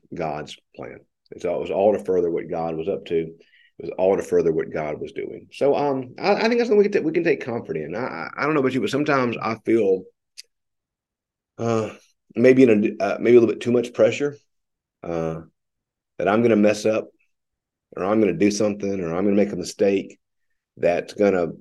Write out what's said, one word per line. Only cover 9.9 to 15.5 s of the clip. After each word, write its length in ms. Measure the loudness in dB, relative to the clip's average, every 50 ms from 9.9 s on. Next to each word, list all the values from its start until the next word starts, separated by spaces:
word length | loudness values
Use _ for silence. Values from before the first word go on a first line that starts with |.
| 0 0 -2 -10 _ _ _ _ _ -20 -20 _ _ _ _ _ _ _ _ _ _ _ _ _ _ _ _ _ _ _ _ _ _
uh, 320 | -6 -4 -2 0 0 -2 -4 -8 -14 _ _ _ _ _ _ -2
maybe 260 | 4 6 6 8 8
in 360 | 6 6 6 4 2 0 -2 -2
a, 40 | -2
uh, 140 | -2 -2 0
maybe 180 | 4 6 6
a 20 | 6
little 160 | 6 4 2
bit 80 | -2 -2
too 80 | 0
much 220 | 0 0 -2 -2 0
pressure, 440 | 2 2 2 2 0 -4 -6 -6 -10 _ _ _ _ _ _ _ _ _ _ _ _
uh, 400 | -10 -6 -6 -4 -4 -4 -6 -8 -12 -18